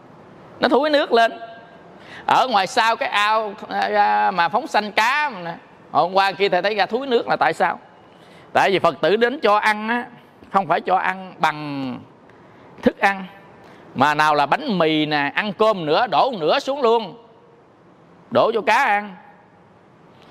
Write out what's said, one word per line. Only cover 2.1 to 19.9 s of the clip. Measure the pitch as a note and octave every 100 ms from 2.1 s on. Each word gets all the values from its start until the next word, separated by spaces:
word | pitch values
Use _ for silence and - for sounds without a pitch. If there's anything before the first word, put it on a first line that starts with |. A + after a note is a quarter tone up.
| - -
Ở | D3+ B3
ngoài | G#3 F#3
sau | - A3+ A3+
cái | C4+
ao, | G3+ G#3 A3 G#3+ G#3 -
à, | G3 G3+ G#3 G#3 G#3 G#3
mà | F#3+ E3+
phóng | G#3 C#4+
sanh | A#3 G#3
cá | G3 A3 C#4+ D4+
mà | G#3
nè. | E3+ E3 - - -
Hôm | - E3+
qua | F#3+ G3
kia | F3+ G3
thầy | F3+
thấy | F#3 G#3+
ra | F3+
thúi | A3+ C#4
nước | A#3+ -
là | D3+
tại | D3
sao? | E3 F3+ - - - - - - - -
Tại | B2 E3
vì | F3+
Phật | E3+ C#3
tử | D#3 G#3
đến | A#3+ C4
cho | G#3 G#3
ăn | G#3 G#3+ G#3+
á, | A#3+ A#3+ - - - -
không | G3 E3+
phải | F3
cho | A#3 F#3
ăn | E3+ F#3+ F#3 D3+
bằng | D#3 D3+ D3+ C#3 C3+ A#2+ G#2+ - - - - - - -
thức | - -
ăn, | G3+ G3 F#3 - - - - - - -
mà | C#3
nào | D3+ D3+ D3+
là | C#3
bánh | F#3 C#4+ F#3+
mì | D#3+ D#3 D3+
nè, | D3+ C#3+ -
ăn | G#3
cơm | F3+ G#3+ G#3 D#3
nữa, | E3 A#3
đổ | D3 A#3 A3+
nửa | D#3 B3+
xuống | C4+ C#4
luôn, | A#3+ A#3 G3+ D#3 - - - - _ _ _ - - - -
đổ | A#2+ E3+
cho | A#3
cá | G3 B3
ăn. | C#4 G3+ G#3 F3+ - - _ _ _ _ _